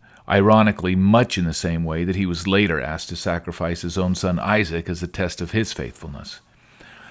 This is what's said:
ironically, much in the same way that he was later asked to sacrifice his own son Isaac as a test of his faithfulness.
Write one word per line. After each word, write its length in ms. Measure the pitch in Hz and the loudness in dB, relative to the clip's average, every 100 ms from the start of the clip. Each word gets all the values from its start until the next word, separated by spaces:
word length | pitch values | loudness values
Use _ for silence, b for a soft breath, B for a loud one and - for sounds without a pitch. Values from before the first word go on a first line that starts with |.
| b b b | b b b
ironically, 640 | 101 101 107 107 101 92 | 4 6 6 6 2 0
much 440 | 92 98 113 120 - | 4 6 6 4 0
in 80 | 85 | -2
the 80 | |
same 280 | 78 87 82 | -2 -2 -2
way 220 | 82 80 | -2 -2
that 120 | 87 95 | -2 -2
he 100 | 95 | -2
was 200 | 85 95 | -2 0
later 320 | 95 104 80 | 2 2 0
asked 300 | 67 78 - | -4 -6 -8
to 80 | 85 | -8
sacrifice 640 | - 85 85 82 85 85 | -4 -4 -4 -6 -4 -4
his 160 | 87 87 | -4 -2
own 180 | 90 | 0
son 240 | 92 95 87 | 0 0 -2
Isaac 520 | - 107 95 85 82 | 0 0 0 -4 -6
as 120 | 85 | -6
a 40 | 87 | -6
test 340 | - 90 - | -4 -6 -6
of 120 | 85 | -6
his 200 | 110 110 | -4 -4
faithfulness. 680 | - 65 - 80 69 - - _ B B B B B B | -6 -10 -10 -14 -14 -16 -18 _ B B B B B B